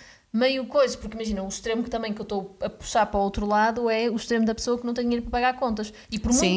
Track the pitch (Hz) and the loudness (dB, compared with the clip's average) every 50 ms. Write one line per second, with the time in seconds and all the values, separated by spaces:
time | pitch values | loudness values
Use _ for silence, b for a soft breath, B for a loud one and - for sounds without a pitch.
0 | B B B B B B - 220 254 262 269 262 247 262 - 294 262 240 - - | B B B B B B 0 2 2 2 2 0 -4 0 4 4 4 4 2 -4
1 | - 214 220 226 226 220 202 190 190 190 - - - 226 226 240 226 - 240 226 | -8 -10 -8 -6 -4 -4 -4 -4 -4 -6 -8 -6 -4 -2 -2 -2 -2 -2 -4 -4
2 | 226 214 208 226 208 - 208 196 185 - - - - 196 - - - - - 226 | -4 -4 -6 -6 -6 -4 -4 -4 -4 -6 -8 -6 -6 -6 -6 -8 -10 0 2 2
3 | 208 208 - 202 196 196 196 - 208 208 208 208 214 226 226 240 240 226 220 220 | 2 2 2 0 0 0 0 -2 0 2 2 4 4 2 2 0 0 2 2 2
4 | 240 233 214 220 - - 233 226 226 214 226 - - 240 247 240 240 240 240 247 | 0 0 -2 -2 -2 0 2 2 2 2 0 0 -2 -2 -2 -2 -2 -4 -4 -2
5 | 240 240 240 240 233 233 247 240 247 254 254 254 269 240 220 214 214 214 B B | 0 0 0 -2 -2 -2 -2 2 2 2 2 0 0 -2 0 -2 -4 -6 B B
6 | B B 226 214 220 233 247 269 - 185 185 | B B -6 -4 0 2 4 4 4 4 4